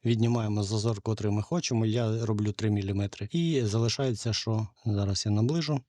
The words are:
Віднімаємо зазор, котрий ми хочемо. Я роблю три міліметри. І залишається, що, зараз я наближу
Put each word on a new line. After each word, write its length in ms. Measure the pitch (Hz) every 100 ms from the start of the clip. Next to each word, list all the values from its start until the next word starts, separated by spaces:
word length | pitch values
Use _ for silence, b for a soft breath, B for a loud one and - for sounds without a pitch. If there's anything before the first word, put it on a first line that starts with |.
| 117
Віднімаємо 580 | 113 117 120 107 104
зазор, 380 | 98 110 113 104
котрий 320 | - 107 104
ми 80 | 104
хочемо. 440 | 104 175 - 120 110
Я 400 | 113 113 113 113
роблю 260 | 107 104
три 180 | 104 110
міліметри. 600 | 104 98 101 101 - 104
І 300 | 170 170 143 110
залишається, 680 | 113 117 - 135 113 117
що, 340 | 104 - 110 107 _ 110
зараз 400 | 101 98 95 107
я 60 |
наближу 500 | 104 117 165 151 143